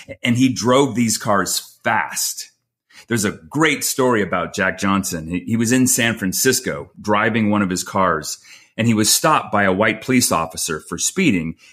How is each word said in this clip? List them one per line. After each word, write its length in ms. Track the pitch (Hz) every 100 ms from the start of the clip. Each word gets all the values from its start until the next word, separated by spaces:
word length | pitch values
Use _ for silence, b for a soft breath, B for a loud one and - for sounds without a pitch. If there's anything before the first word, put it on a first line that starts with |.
| B B
and 140 | 123
he 160 | 120 131
drove 440 | 95 113 131 139
these 220 | 113 117 -
cars 640 | 113 101 90 - - -
fast. 720 | 117 107 69 - - - - _ _ _ _ B B
There's 160 | 117
a 160 | 98 - 80
great 360 | 147 156 135
story 360 | - - 127 110
about 320 | 90 90 85
Jack 240 | - 95 -
Johnson. 520 | 98 98 92 82 80
He, 100 | 90
he 100 | -
was 160 | 113 113
in 160 | 127 127
San 300 | - 117 110
Francisco 720 | 95 - 131 127 85 71 - -
driving 500 | 104 104 110 113 104
one 120 | 104
of 80 | 92
his 160 | 90
cars, 520 | - 98 92 80 76 - B B B
and 100 | B
he 80 | 117
was 160 | 107 104
stopped 440 | - 160 143 -
by 100 | 104
a 80 | 98
white 300 | 92 113 113
police 280 | - 127 -
officer 520 | 82 80 82 - 76
for 160 | - 82
speeding 580 | - 190 165 92 80 - b